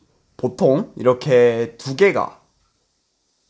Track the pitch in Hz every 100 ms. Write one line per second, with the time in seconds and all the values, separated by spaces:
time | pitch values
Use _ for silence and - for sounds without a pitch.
0 | _ _ _ - 123 123 170 143 233 -
1 | 117 123 - 123 120 117 117 - 135 131
2 | 196 135 - - _ _ _ _ _ _
3 | _ _ _ _